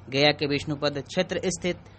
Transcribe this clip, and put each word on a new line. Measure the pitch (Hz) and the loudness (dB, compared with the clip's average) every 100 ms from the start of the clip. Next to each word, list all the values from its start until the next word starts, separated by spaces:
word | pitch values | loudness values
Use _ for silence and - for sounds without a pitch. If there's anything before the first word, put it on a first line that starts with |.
| - | -4
गया | 131 147 | 4 4
के | 147 147 | 4 2
विष्णुपद | 139 156 143 147 143 | 0 -2 -2 -2 -2
क्षेत्र | 131 - 180 180 | -4 -2 -2 -2
स्थित | 190 175 180 170 - | -2 -2 -2 -4 -8